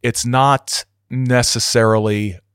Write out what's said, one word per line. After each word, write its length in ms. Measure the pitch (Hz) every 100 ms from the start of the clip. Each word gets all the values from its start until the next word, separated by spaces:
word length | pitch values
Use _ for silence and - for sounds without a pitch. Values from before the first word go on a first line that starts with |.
It's 240 | 120 - 120
not 580 | 127 139 135 - - - _ _
necessarily 1300 | 127 127 123 120 117 - 120 113 110 107 104 104 92 _